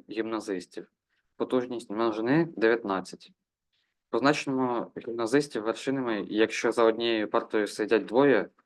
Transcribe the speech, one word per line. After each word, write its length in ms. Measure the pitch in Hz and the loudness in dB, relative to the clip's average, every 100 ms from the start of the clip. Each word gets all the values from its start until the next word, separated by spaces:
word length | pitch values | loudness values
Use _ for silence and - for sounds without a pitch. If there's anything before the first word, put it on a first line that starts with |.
| - | -8
гімназистів. 800 | 107 110 110 104 95 87 - 90 _ _ _ _ - | -6 -4 -4 -6 -8 -8 -14 -18 _ _ _ _ -8
Потужність 540 | 117 131 123 120 - | -2 -2 -2 -6 -8
множини — 580 | 104 117 107 117 147 165 - | -4 -2 -2 0 2 0 2
дев'ятнадцять. 760 | 113 117 101 95 92 - - _ _ _ _ _ _ _ _ | 2 2 0 -4 -6 -14 -20 _ _ _ _ _ _ _ _
Позначимо 800 | 123 131 147 - 131 127 117 - - | 0 2 0 -2 -2 -2 -2 -6 -10
гімназистів 640 | - 117 113 135 147 117 | -10 -6 0 2 2 -4
вершинами, 640 | 107 110 - 135 123 107 92 | -4 -4 -4 -4 -2 -4 -2
якщо 420 | 104 110 - 120 | 2 2 2 0
за 120 | 113 | 4
однією 460 | 113 110 117 110 104 | 4 4 0 0 0
партою 380 | 117 113 113 101 | -2 0 -2 -2
сидять 380 | - 104 110 95 | -2 2 2 2
двоє, 440 | 110 143 117 87 _ | 4 6 4 2 _